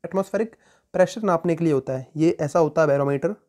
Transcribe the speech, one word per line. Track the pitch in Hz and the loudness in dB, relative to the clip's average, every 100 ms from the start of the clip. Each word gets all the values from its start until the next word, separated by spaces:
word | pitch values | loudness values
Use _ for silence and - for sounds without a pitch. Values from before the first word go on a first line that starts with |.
एटमॉस्फेरिक | 175 190 196 202 226 - _ _ _ | -4 -6 -4 -4 -6 -8 _ _ _
प्रेशर | 185 180 - | 0 0 0
नापने | 214 170 175 160 | -2 0 0 0
के | |
लिए | 165 | 0
होता | 139 - | 0 -2
है। | 131 127 147 | -8 -8 0
ये | 160 - | 0 0
ऐसा | 147 175 | -2 2
होता | 156 147 | 2 2
है | 156 | 2
बैरोमीटर। | 139 139 143 165 208 | 2 0 0 -2 -6